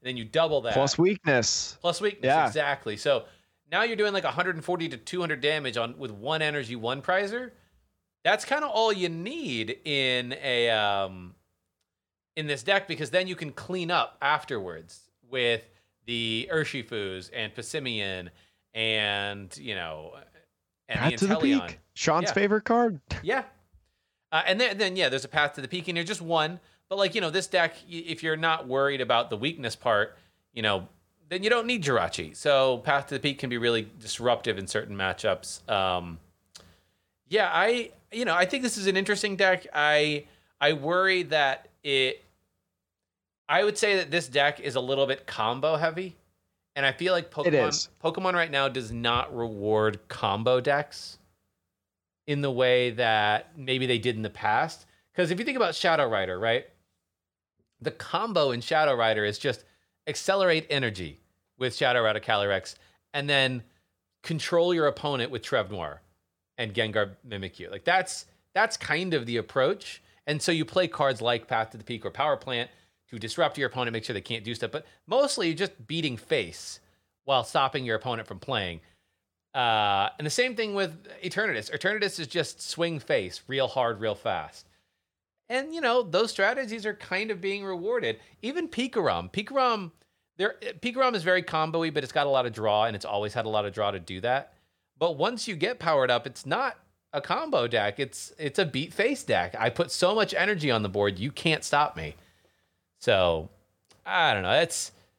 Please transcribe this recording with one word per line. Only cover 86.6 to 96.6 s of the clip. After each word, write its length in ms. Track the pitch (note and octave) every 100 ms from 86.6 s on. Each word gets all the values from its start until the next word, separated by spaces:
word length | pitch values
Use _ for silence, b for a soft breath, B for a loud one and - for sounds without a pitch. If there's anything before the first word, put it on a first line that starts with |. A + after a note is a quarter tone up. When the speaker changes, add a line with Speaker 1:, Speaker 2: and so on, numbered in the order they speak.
| B3 A3+ G#3
Speaker 1:
are 80 | G#3
kind 340 | - F#3 A3
of 100 | F#3+
being 240 | F#3+ G3+
rewarded. 560 | G3 F3+ F#3+ A#3+ B2 A2 b b
Even 260 | A3+ E4 E4+
Pikarom. 640 | - B3+ A3+ D3 F2 F#2
Pikarom, 600 | - G#3 C4+ B3+ A3 F3 - _ _ _ -
there, 180 | G3 - G3+ D#3+
Pikarom 320 | A#3+ B3 B3+
is 80 | A3
very 220 | E3+ F3+
combo-y, 480 | F3+ D#3+ D#3 E3 E3
but 120 | D3+
it's 80 | C3
got 140 | D#3 C#3+
a 60 |
lot 160 | C3+ B2
of 40 |
draw, 340 | G#2+ G#2+ G#2 A2+
and 100 | G#2
it's 100 | -
always 300 | G2+ G#2 B2
had 100 | A2
a 40 |
lot 140 | G#2+
of 80 | G2+
draw 200 | G2 G2+
to 80 | F#2+
do 200 | E2 F#2
that. 320 | A#2 C3 - _ _ _ _ -
But 200 | E3+ C#3+
once 300 | F#3+ B3 -
you 80 | E3+
get 220 | F#3 B3
powered 320 | E3+ D3 B2+
up, 160 | A#2+ C3
it's 220 | - C3+
not 320 | G3